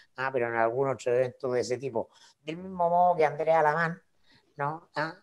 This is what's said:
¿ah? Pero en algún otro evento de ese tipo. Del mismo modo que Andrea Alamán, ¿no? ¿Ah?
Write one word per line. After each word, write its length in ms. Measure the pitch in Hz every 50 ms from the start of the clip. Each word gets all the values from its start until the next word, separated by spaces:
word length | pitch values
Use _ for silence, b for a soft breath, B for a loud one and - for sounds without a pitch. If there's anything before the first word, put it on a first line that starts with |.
| b b _
¿ah? 140 | - 131 135
Pero 160 | 131 127 120 117
en 60 | 117
algún 340 | 117 113 113 117 131 139 135
otro 240 | 127 113 - 123
evento 380 | 120 123 131 123 120 - - 131
de 80 | 123 123
ese 180 | 113 113 123 123
tipo. 320 | 139 131 113 113 98 - b b b b b b
Del 160 | _ 151 160 175
mismo 300 | 185 190 190 180 175 170
modo 280 | 175 175 180 180 175
que 80 | 156 156
Andrea 360 | 143 143 147 160 156 160 165
Alamán, 400 | 151 147 147 165 170 165 170 - _ _ _ _ b b b b b b _
¿no? 320 | - 143 143 156 165 - _ -
¿Ah? 200 | 147 151 160 165 -